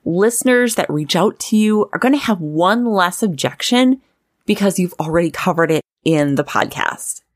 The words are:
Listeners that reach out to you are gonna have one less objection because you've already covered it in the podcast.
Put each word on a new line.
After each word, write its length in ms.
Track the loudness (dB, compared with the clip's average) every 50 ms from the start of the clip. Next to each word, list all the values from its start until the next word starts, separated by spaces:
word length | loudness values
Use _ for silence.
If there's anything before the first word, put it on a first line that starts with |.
| -6
Listeners 720 | -2 0 2 2 2 2 2 2 2 2 4 2 0 0
that 120 | -2 -2 -2
reach 280 | -2 -4 -2 -2 0
out 220 | 2 2 0 0 -4
to 160 | -4 0 0
you 340 | 2 2 2 2 0 0 -2
are 60 | -2 0
gonna 180 | 0 2 0
have 240 | 0 0 -2 -2 -2
one 440 | -4 -4 -2 0 2 2 2 2 0
less 380 | 0 0 0 0 0 0 -2
objection 800 | -2 -2 -2 -2 -4 -4 -4 -4 -4 0 2 4 4 4 2 0 _ _ _ _ _ _ _ _ _
because 320 | -2 -2 0 0 0 0 0
you've 160 | -2 -2 -4 -6
already 300 | -6 -2 0 0 0 0
covered 420 | -2 -4 -2 -2 0 0 0 0
it 100 | 0 -2 -4 _ _ _ -2
in 320 | 0 2 2 2 2 0
the 80 | 0 -2
podcast. 760 | -2 -2 -2 -2 -2 -4 -6 -4 -6 -6 -8 -10 -12 -14 -14 _ _ _